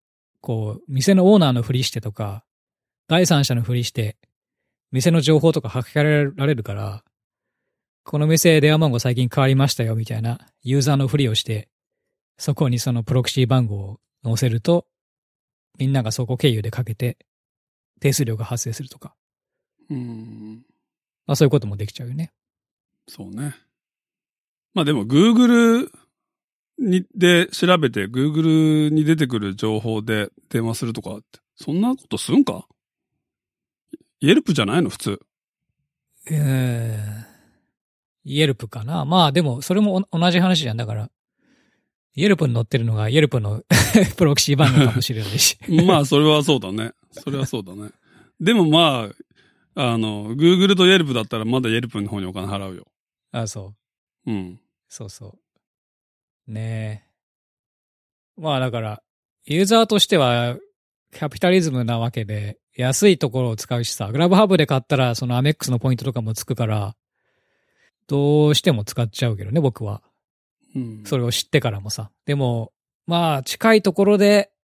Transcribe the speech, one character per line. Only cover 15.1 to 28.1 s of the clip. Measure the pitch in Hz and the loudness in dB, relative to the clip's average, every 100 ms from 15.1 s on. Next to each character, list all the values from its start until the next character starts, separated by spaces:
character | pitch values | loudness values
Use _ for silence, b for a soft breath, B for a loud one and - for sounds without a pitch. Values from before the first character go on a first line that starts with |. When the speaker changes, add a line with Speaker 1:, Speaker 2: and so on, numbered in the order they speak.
| _ _ _ _ _ _ - | _ _ _ _ _ _ -6
Speaker 1:
み | 135 | -2
ん | |
な | 139 | -2
が | 110 | -2
そ | 123 117 | -4 -6
こ | 127 | -2
経 | 143 | 0
由 | 110 | 0
で | 110 | -4
か | - | -6
け | 113 | -8
て、 | 110 120 - _ _ _ _ _ _ _ _ | -6 -6 -8 _ _ _ _ _ _ _ _
手 | 143 | -2
数 | 135 | 0
料 | 117 110 | -2 -4
が | |
発 | 110 120 | -6 -6
生 | 117 | -8
す | 113 | -10
る | 135 | -14
と | - | -18
か。 | - _ _ _ _ _ _ _ - | -20 _ _ _ _ _ _ _ -12
Speaker 2:
う | |
ん。 | 135 120 110 113 110 107 113 _ _ _ _ _ _ - | -10 -10 -12 -16 -16 -18 -18 _ _ _ _ _ _ -4
Speaker 1:
ま | |
あ、 | 143 | 2
そ | |
う | 143 | 2
い | |
う | |
こ | 147 | 2
と | 104 | -4
も | 101 | -8
で | 107 | -10
き | |
ち | - | -12
ゃ | 120 | -12
う | |
よ | |
ね。 | 139 165 _ _ _ _ _ _ _ _ | -10 -12 _ _ _ _ _ _ _ _
Speaker 2:
そ | - 95 | -18 -14
う | |
ね。 | 101 147 - _ _ _ _ _ _ _ _ _ _ _ | -12 -12 -12 _ _ _ _ _ _ _ _ _ _ _
ま | - | -2
あ、 | |
で | 147 | 0
も、 | 139 107 | -2 2
Google | 143 220 233 247 233 233 233 - - _ _ _ _ _ _ _ - | 4 6 6 6 6 4 2 -2 -12 _ _ _ _ _ _ _ -4
に、 | 226 180 180 | 0 0 -2
で | 214 175 170 185 | 2 4 4 2
調 | - 175 180 | 0 2 2
べ | 131 | 2
て、 | 107 | -2
Google | 98 | -4